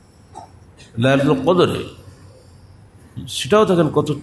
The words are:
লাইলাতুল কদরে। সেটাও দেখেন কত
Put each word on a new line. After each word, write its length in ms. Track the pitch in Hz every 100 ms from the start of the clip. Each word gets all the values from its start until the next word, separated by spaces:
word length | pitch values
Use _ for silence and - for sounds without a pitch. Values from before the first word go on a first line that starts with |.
| _ - - - - - - - - 117
লাইলাতুল 380 | 131 139 143 151 151
কদরে। 380 | 180 151 - - - - - - - - - - - - - - - -
সেটাও 360 | - 127 208
দেখেন 240 | 196 170 151
কত 240 | 147 147 143